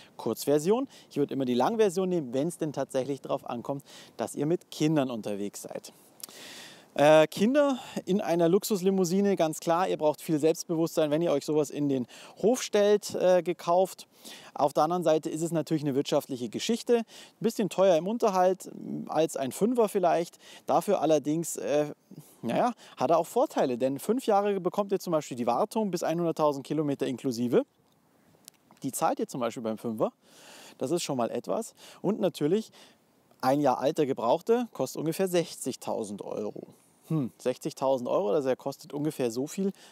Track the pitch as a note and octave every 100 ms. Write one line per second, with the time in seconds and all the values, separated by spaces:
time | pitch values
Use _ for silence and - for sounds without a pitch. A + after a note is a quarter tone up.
0 | - - A#2+ G#2+ - D3+ D#3 A3+ C#4 -
1 | - - C#3+ C3+ C3 A#2+ C3+ A3 G#3+ E3+
2 | F#3 F3 C3 C3 D#3+ - D#3+ C#3 C3+ C3+
3 | C3 C#3 - C#3+ - B2 A2 C#3+ - -
4 | - - G#2+ - D3 F3 - - D#3 D#3
5 | C3 A#2 G#2 G2+ G2+ - - - - -
6 | - - - - - - - - - -
7 | C#3+ D#3 D#3 - G#3 C#4+ C#4+ C4 - G3
8 | - F#3+ - E3+ E3 F#3+ - G#3 F#3 F#3+
9 | F3 F#3+ G3+ F#3 D#3+ D3+ E3+ E3 F#3 F3
10 | D3+ C#3+ - D#3 D#3 E3 - E3 E3 -
11 | D#3 D3+ E3+ C#3+ - D3+ C#3+ - C#3+ C3
12 | A#2+ - - - G3+ B3+ - G#3 G3+ G#3
13 | - F#3+ F3+ F3+ E3+ F#3 - F3 F#3+ -
14 | - _ - - - - D3 E3 D#3 F3+
15 | D#3+ D#3 D#3 D#3 E3 E3 D3 D#3+ D3 C3
16 | C#3+ D3 - C3 A#2+ A2 - A#3 - A#3+
17 | A3+ - - _ G3+ - F#3+ - G3 D#3+
18 | F3 A#3 A3+ F#3 F3+ F#3 - - - D3
19 | - D3+ E3 - C3+ - A3 B3 G#3+ G3+
20 | F3 D#3+ F3 - - - - D3 F#3+ F#3
21 | D3+ D#3 C3+ D#3+ E3 - G2+ D3 D3+ -
22 | _ - - - A2+ C3 A#3 - - -
23 | B2+ E3 E3+ A#3 D#4 C#4 D#3 B2 C3 C#3
24 | - A#3+ - G3 G#3 G3 F3 - G3+ F#3+
25 | F#3 D#3 - B2 A#2+ A#2+ G#3 A3+ G#3 F3
26 | C#3 E3 E3+ D#3+ D3+ C#3+ - D3+ D3 C#3
27 | C#3 B2 C3+ A#2 A#2+ E3+ C#4+ _ _ _
28 | _ _ _ _ - - _ - C3+ -
29 | E3 C#4 - C#3+ A#2 C3 A2+ G#2+ A#2+ A2
30 | F#3+ - _ - - - - - B2+ E3+
31 | - C3+ A2+ A#2 - G3 A3+ - - -
32 | E3+ A3+ F#3+ - D3 G3+ - - - _
33 | _ _ _ _ B2 C#3+ C#3+ A#2+ C3+ C3+
34 | C#3 B2+ A2+ D#3+ - A#3 A#3+ - C3 -
35 | D3+ D#3+ F#3+ F3 E3 - C3+ - - G2+
36 | G#2 G2+ - G#2+ G#2 - - - _ _
37 | - D#3+ A#2+ - B2+ B2+ D#3+ - C3+ C3+
38 | B2 D3+ G3+ F3 C3 B2 C#3 - D#3 D3
39 | D3+ - B2 A2+ C#3+ - G3 - -